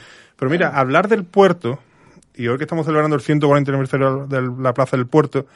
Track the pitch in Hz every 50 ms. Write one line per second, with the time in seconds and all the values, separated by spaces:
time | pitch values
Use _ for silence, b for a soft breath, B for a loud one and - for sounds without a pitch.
0 | B B B B B B B _ 135 131 156 175 165 147 139 143 131 127 139 170
1 | 190 208 226 220 180 - - 196 196 185 170 175 - 117 131 - b b b b
2 | b b b b _ _ _ - 120 117 123 135 151 147 170 165 151 160 156 151
3 | 151 156 151 131 - - 151 151 151 143 143 143 143 139 135 135 135 131 - 135
4 | 135 135 131 135 139 139 139 131 127 127 123 127 131 127 120 - 131 - - 127
5 | 127 123 - 156 147 147 - 139 127 b b